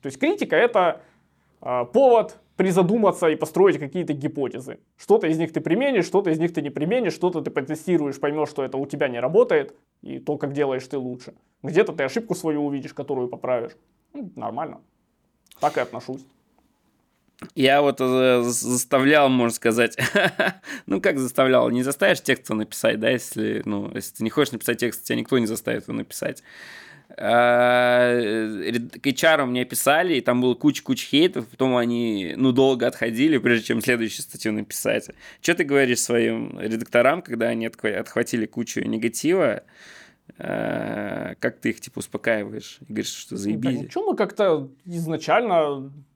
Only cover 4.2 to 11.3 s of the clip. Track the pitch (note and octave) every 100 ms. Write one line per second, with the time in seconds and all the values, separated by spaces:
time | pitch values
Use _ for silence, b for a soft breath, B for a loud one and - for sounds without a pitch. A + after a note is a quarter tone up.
4.2 | C#3+ - B2+ - B2+ A#2+ _ _ - G#3+
5.2 | F#3 D#3 D#3+ - D#3 F3+ C#4 B3 F3 F#3+
6.2 | G3 D#3 E3+ E3 C#3+ C3 D#3 A#3+ G#3+ -
7.2 | F3+ E3+ C#3+ - C3+ D3+ - F3 D3 C3+
8.2 | D3 D3+ D3 - C3 C3+ C#3 D3 D3 A#2+
9.2 | B2+ F3 A#3+ E3 C#3 - _ _ - C3+
10.2 | C3 C#3+ D3 C#3+ C#3 C3 C3 C#3+ B2+ B2
11.2 | -